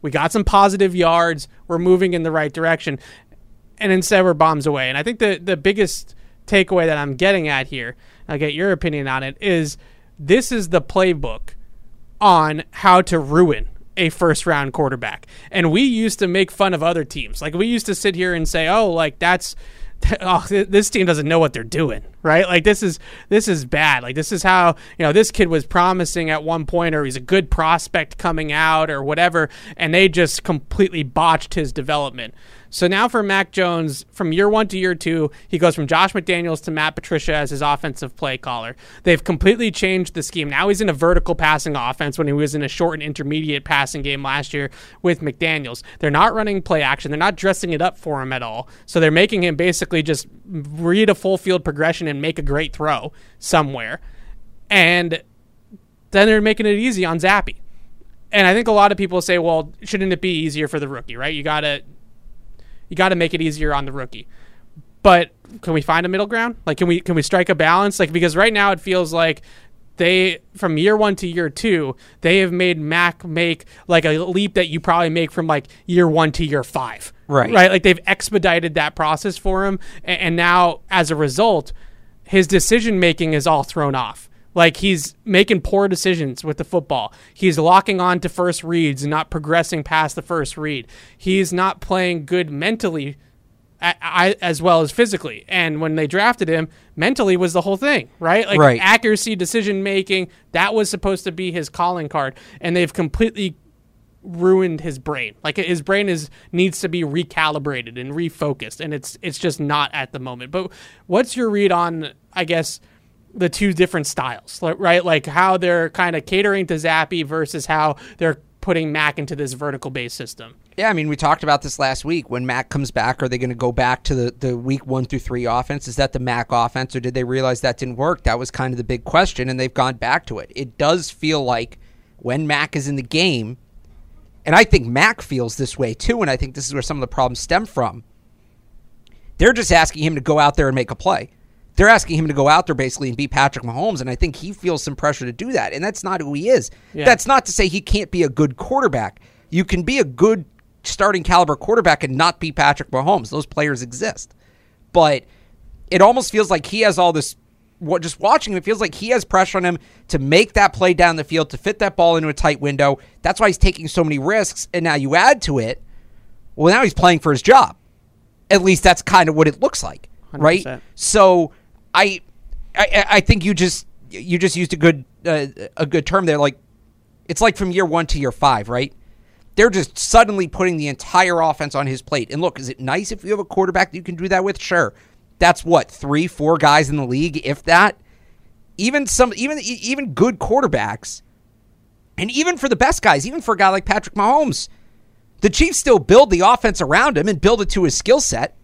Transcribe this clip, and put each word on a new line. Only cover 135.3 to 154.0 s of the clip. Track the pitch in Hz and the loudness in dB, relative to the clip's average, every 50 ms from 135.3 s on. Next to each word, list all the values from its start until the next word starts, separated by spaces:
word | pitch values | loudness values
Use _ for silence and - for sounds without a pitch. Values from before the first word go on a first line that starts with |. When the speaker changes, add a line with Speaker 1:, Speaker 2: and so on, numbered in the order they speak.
| - 131 120 117 - - | -4 -4 -4 -4 -4 -6
Speaker 2:
this | 135 120 - - | -6 -6 -4 -4
way | 135 117 113 | -4 -4 -4
too, | - - - 233 240 | -4 -2 -2 0 0
and | 208 151 | 0 -2
I | 131 127 | 0 -2
think | 131 127 131 | -4 -6 -8
this | 139 135 120 | -10 -10 -6
is | 139 | -6
where | 143 | -6
some | 123 - 156 143 | -6 -6 -6 -6
of | |
the | 131 120 | -6 -6
problems | - - 131 127 123 120 | -2 -2 -2 -2 -2 -6
stem | - - 170 180 214 | -6 -2 -2 -2 -2
from, | 208 - - 123 110 92 117 113 _ _ _ _ _ _ _ _ _ _ _ _ _ _ - _ - - - - _ - - - - - - | -2 -4 -4 -4 -4 -4 -10 -20 _ _ _ _ _ _ _ _ _ _ _ _ _ _ -20 _ -20 -20 -20 -20 _ -20 -20 -20 -20 -2 4
they're | 170 226 254 | 4 4 4
just | 226 226 - | 4 0 4
asking | 170 170 160 156 - 156 151 | 4 4 4 4 0 -2 -2
him | 160 160 | -2 -2
to | 143 | -2
go | 123 147 151 151 | -2 0 2 4
out | 147 147 143 | 4 2 2
there | - 156 135 | 2 0 0
and | 131 | 2
make | 131 123 - | 0 -2 -4
a | 123 | -6
play. | - - 185 190 - 107 - _ _ _ _ _ _ _ _ _ - | -4 -2 -2 -2 -2 -4 -8 _ _ _ _ _ _ _ _ _ 4
They're | 190 208 | 6 8
asking | 226 208 - - 175 156 | 8 6 4 0 -2 -2
him | 160 156 | 0 0
to | 147 | 0
go | 139 139 143 | 2 4 4
out | 151 165 185 - | 6 4 4 0
there | 160 | -2
basically | 127 135 131 - - 139 131 | -2 -2 -4 -4 -6 -6 -6
and | 120 113 | -4 -4
be | 143 135 | -6 -2
Patrick | - - 135 139 - 135 117 | 0 2 2 2 0 -2 -10
Mahomes, | 120 117 127 165 220 208 143 | -8 -6 -4 -4 -4 -4 -4
and | 127 131 | -6 -8
I | 123 | -2
think | - - 170 139 - | -2 -2 -2 -2 -8
he | - 180 202 | -12 -14 -14
feels | - - 175 170 143 | -6 -4 -4 -4 -2
some | - - 143 | -4 -8 -10
pressure | - - 147 147 - 135 | -2 -2 -2 -2 -2 -6
to | 123 117 | -12 -10
do | 120 196 240 | -10 -10 -4
that, | 262 190 117 92 - | -4 -2 -2 -2 -6
and | 135 165 | -6 -6
that's | 202 208 - - | -6 -8 -6 -6
not | 185 190 190 | -6 -6 -6
who | 160 143 143 | -6 -6 -6
he | 143 165 220 | -4 2 4
is. | 262 208 117 - - _ _ _ _ | 4 4 2 -2 -14 _ _ _ _
Speaker 1:
Yeah. | - 147 | 0 4
Speaker 2:
That's | 254 240 - - 220 | 4 4 4 4 2
not | 269 269 - - | 2 2 2 0
to | |
say | - - 208 185 | -2 0 0 0
he | 156 202 | 0 -4
can't | - - - 202 208 - | -2 0 0 0 0 -2
be | - 180 170 | 0 0 0
a | 143 | 0
good | 123 110 151 147 127 | 2 0 0 0 0
quarterback. | - - - 254 269 269 208 139 127 110 95 - - _ _ _ _ _ _ | -6 -6 -2 -2 2 2 2 0 0 -4 -4 -8 -12 _ _ _ _ _ _
You | - 170 185 | -2 -2 0
can | - - 185 175 | 0 -2 -2 -2
be | 151 262 277 | -2 0 0
a | 220 | 0
good | 143 123 120 175 214 220 196 156 _ _ _ _ _ _ _ _ | -2 2 2 4 4 4 2 -2 _ _ _ _ _ _ _ _
starting | - - - 202 202 202 185 156 | -12 -4 0 0 2 2 0 0
caliber | 156 180 175 180 151 151 135 | 2 4 4 4 4 0 -4
quarterback | - - 220 233 196 170 151 143 - | 0 0 2 4 4 4 2 2 0
and | 139 131 | -4 0
not | 131 165 175 170 _ | 2 2 2 0 _
be | - 160 139 | -8 -8 -2
Patrick | - 147 143 143 - 156 - | 2 2 2 2 2 -2 -4
Mahomes. | - 127 135 156 202 185 120 104 | -4 -2 0 2 0 0 -2 -6
Those | - 147 147 | -8 -8 -8
players | - - - 151 151 143 123 | -6 -4 -4 -2 -2 -2 -4
exist. | 123 120 120 127 | -8 -12 -10 -6